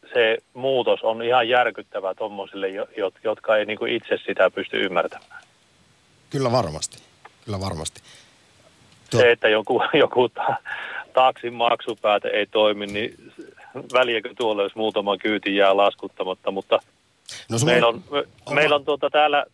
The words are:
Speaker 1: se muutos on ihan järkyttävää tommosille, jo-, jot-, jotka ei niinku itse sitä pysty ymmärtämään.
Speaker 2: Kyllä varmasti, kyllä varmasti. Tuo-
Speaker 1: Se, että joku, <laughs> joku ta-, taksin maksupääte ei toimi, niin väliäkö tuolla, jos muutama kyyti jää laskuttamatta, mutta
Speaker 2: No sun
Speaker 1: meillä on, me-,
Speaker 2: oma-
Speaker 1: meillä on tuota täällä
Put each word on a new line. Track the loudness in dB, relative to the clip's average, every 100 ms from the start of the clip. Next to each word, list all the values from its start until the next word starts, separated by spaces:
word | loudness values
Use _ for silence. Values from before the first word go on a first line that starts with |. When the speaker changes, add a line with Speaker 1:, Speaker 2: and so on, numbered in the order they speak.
| -4
Speaker 1:
se | 0 2 0 _
muutos | -8 -2 0 0 0
on | 0 -2
ihan | 0 0 2
järkyttävää | 2 2 -2 -10 -6 -6
tommosille, | -6 -8 -8 -12 -6 -6
jo-, | -6 -10 -4
jot-, | -6 -4
jotka | -6 -4 0 0
ei | 0
niinku | -4 -4
itse | -4 -4 -6 -4
sitä | 2 2
pysty | 2 -6 -4 -2
ymmärtämään. | 0 -2 -6 -20 -20 -20 _ _ _ _ _ _ _ _
Speaker 2:
Kyllä | -4 0
varmasti, | 2 0 -4 -10 -12 _ _ -20 _ -8
kyllä | -6
varmasti. | -6 -6 -10 -14 -20 -20 -20 _ _ _ _ _ _ _ _
Tuo- | 4
Speaker 1:
Se, | 4
että | 6 4
joku, | 2 2 0 2
<laughs> | 2
joku | 2 2 0
ta-, | 0 -4 -4 -8 -12 -12 -14 -4
taksin | 2 2 2 -10
maksupääte | -2 0 0 -4 -2 0 0 0
ei | -2 -2
toimi, | 2 2 2 -6
niin | -6 -8 -10 -20 -20 -20 -20 -18 -18 -4
väliäkö | 0 2 0 -4 -4
tuolla, | -2 0
jos | -2 -2
muutama | -4 -2 -2 -2
kyyti | 0 -2 -2 2
jää | 4 6
laskuttamatta, | 4 2 -14 _ -8 -6 -6
mutta | -8 0 -2 -2 _ _ _ -20 -20 -6
Speaker 2:
No | -2
sun | 2
Speaker 1:
meillä | 4 2
on, | 0 -4
me-, | -6 -6 _ -4
Speaker 2:
oma- | 0
Speaker 1:
meillä | 2 2
on | 0
tuota | -2 0
täällä | 4 4 2 -2